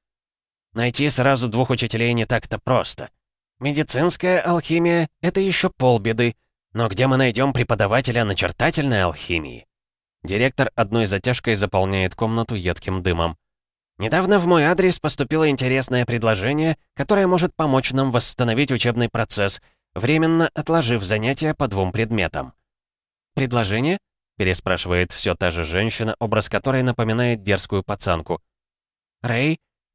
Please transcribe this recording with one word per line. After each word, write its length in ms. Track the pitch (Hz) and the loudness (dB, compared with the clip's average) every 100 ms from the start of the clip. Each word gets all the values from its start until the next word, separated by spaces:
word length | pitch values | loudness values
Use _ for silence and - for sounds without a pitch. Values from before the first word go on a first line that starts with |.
| _ _ _ _ _ _ _ | _ _ _ _ _ _ _
«Найти 340 | 113 120 120 147 | -4 -2 0 0
сразу 380 | 131 131 131 123 | 2 2 2 0
двух 220 | 113 127 | 0 0
учителей 440 | 120 117 113 120 | 0 -2 0 0
не 120 | 117 110 | 0 0
так-то 320 | 117 - 107 | -2 -4 -6
просто. 540 | 127 123 - - - _ _ _ _ - | 0 0 0 -4 -8 _ _ _ _ -8
Медицинская 800 | 135 147 147 123 175 - 180 180 | -4 -2 -2 0 0 0 0 0
алхимия — 680 | 175 170 - 165 170 170 160 _ | 0 -2 0 0 2 2 -2 _
это 200 | 180 190 | -2 0
еще 280 | 196 170 185 | 0 0 -2
полбеды. 640 | - 127 117 110 110 120 - _ _ _ | 2 2 2 2 0 0 -2 _ _ _
Но 160 | 107 113 | -4 -2
где 160 | 101 131 | 0 2
мы 120 | 131 | 4
найдем 360 | 131 110 139 | 2 2 0
преподавателя 720 | 123 117 107 98 120 127 117 107 | 0 0 0 2 2 0 0 0
начертательной 800 | 92 87 - 151 160 139 107 | 0 -2 0 -2 0 0 2
алхимии?» 640 | 87 78 - 85 71 58 - _ _ _ _ _ | 0 -2 -4 -4 -6 -12 -20 _ _ _ _ _
Директор 480 | 85 101 131 - 123 - | -4 0 0 0 -2 0
одной 300 | 101 117 104 | 0 0 0
затяжкой 500 | 98 123 123 117 104 | 0 -2 -2 0 0
заполняет 600 | 101 95 95 98 92 - | 0 0 0 0 -2 -2
комнату 400 | 110 113 113 107 | -2 -2 -2 -4
едким 480 | 87 82 - 95 | -4 -4 -4 -2
дымом. 340 | 90 85 85 80 _ _ _ _ _ - | 0 0 0 -4 _ _ _ _ _ -8
«Недавно 400 | 107 160 185 202 | -2 0 2 2
в 80 | 175 | 4
мой 160 | 170 | 4
адрес 360 | 151 180 180 - | 4 4 2 2
поступило 480 | 147 - 131 156 156 | 0 -2 -2 0 2
интересное 560 | 135 127 131 131 123 120 | 0 0 0 0 0 0
предложение, 720 | 117 113 98 110 151 160 151 _ - | 0 2 2 0 0 0 -2 _ -6
которое 320 | 143 202 185 | 0 2 4
может 280 | 185 - - | 2 2 0
помочь 360 | 151 131 - | 2 2 2
нам 200 | 131 135 | 0 0
восстановить 600 | 120 - - 117 113 143 | 2 2 2 0 0 0
учебный 360 | 123 120 117 117 | 0 0 0 -2
процесс, 540 | 113 110 - 98 - - _ _ | -2 -2 0 0 -2 -8 _ _
временно 560 | - 123 156 160 165 160 156 | -4 0 2 2 2 0 -2
отложив 480 | 151 165 120 117 | 0 0 2 0
занятия 500 | 95 107 117 139 156 | 0 0 0 -2 -4
по 140 | - 131 | -2 -2
двум 240 | 98 92 | 0 -2
предметам». 640 | 107 113 110 85 73 65 - _ _ _ _ _ _ _ - | -2 -2 0 -2 -4 -10 -14 _ _ _ _ _ _ _ -4
«Предложение?» 640 | 131 120 98 110 147 196 - _ _ - | -2 0 0 0 0 -2 -6 _ _ -2
переспрашивает 720 | 92 90 95 90 90 90 90 | 0 0 0 -2 0 0 0
все 240 | - 101 85 | -2 -2 0
та 160 | 90 | -2
же 120 | 85 | -2
женщина, 520 | 78 87 113 - 113 - | -2 -2 -2 -2 -4 -4
образ 320 | 110 110 - | -2 0 0
которой 320 | 101 135 131 | -2 0 0
напоминает 640 | 127 - 110 113 120 113 | 0 0 0 0 0 -2
дерзкую 400 | 98 95 - 98 | 0 0 0 -2
пацанку. 580 | - - 95 82 80 82 _ _ _ _ _ _ _ _ | -4 -4 -2 -2 -2 -8 _ _ _ _ _ _ _ _
«Рэй, 380 | 120 120 147 160 _ _ _ | -4 -2 0 -2 _ _ _